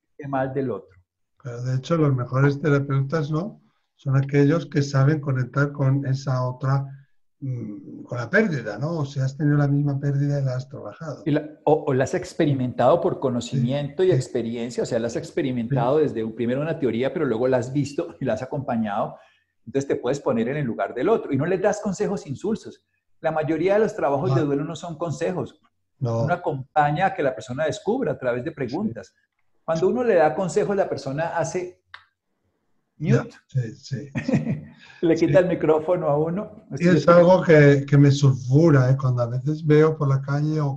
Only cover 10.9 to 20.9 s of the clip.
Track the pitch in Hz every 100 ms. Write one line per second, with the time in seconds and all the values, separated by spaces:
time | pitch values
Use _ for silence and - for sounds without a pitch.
10.9 | - 160 127 151 147 - - - - -
11.9 | 131 131 180 - - 151 135 123 110 123
12.9 | 170 175 - 135 120 - 143 120 143 143
13.9 | 165 185 135 - 123 113 117 120 208 -
14.9 | 117 117 156 156 - 139 127 117 135 120
15.9 | 151 139 110 110 110 117 135 156 156 131
16.9 | 113 131 175 139 110 131 127 120 143 131
17.9 | - 165 - 127 110 131 147 123 117 107
18.9 | 104 151 - _ _ _ _ - 139 139
19.9 | 151 120 143 151 117 117 147 123 101 101